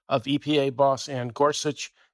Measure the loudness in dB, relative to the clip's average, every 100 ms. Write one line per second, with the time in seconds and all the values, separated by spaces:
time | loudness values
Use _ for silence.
0 | -4 -2 0 -2 2 2 2 2 2 2
1 | -4 -6 -6 2 2 2 -4 -6 -12 _
2 | _